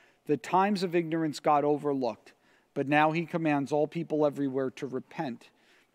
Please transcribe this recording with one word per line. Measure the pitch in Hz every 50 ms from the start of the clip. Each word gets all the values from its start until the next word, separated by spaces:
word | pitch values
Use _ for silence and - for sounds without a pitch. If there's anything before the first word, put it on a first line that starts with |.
| _ _ _ _ _
"The | - 147
times | 139 - - - 185 190 202 208 180 185
of | 180 160
ignorance | 175 170 156 160 165 160 156 135 -
God | - 160 151 147 143
overlooked, | 147 151 143 143 147 139 135 127 113 107 - _ - - _ _ _ _ _ _ _ -
but | 143 139
now | 135 147 151 151 156
he | 156 170 170
commands | - - 170 165 156 147 143 139 120 151
all | 147 151 151
people | - 170 160 - 156 151 151
everywhere | 147 139 139 143 139 127 135 135 131
to | - - 147
repent, | 127 127 131 127 - - - 165 131 117 120 - - _ _ _ _ _ _ _ _